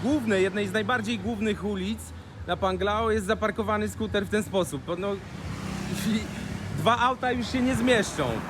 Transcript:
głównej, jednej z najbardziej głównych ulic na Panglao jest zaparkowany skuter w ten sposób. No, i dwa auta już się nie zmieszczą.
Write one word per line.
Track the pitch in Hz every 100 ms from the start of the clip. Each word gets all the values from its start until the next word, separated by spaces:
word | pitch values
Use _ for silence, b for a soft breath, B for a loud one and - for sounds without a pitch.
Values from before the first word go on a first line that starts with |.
głównej, | 220 302 220 196
jednej | 190 196 202
z |
najbardziej | 208 214 247 214 233
głównych | 190 220 220 208
ulic | 190 196 190 226 - B B B -
na | 175
Panglao | 190 185 196 214 226
jest | 220 190
zaparkowany | 208 214 208 202 208 208
skuter | - 214 208 196
w |
ten | 208
sposób. | 214 190 170 139 131 175
No, | 202
i | 196 - - - - - - - - - 214 - - - - - -
dwa | 156 233
auta | 247 254 254
już | 247 214
się | 262
nie | 247 247
zmieszczą. | 240 240 190 - 131 110 85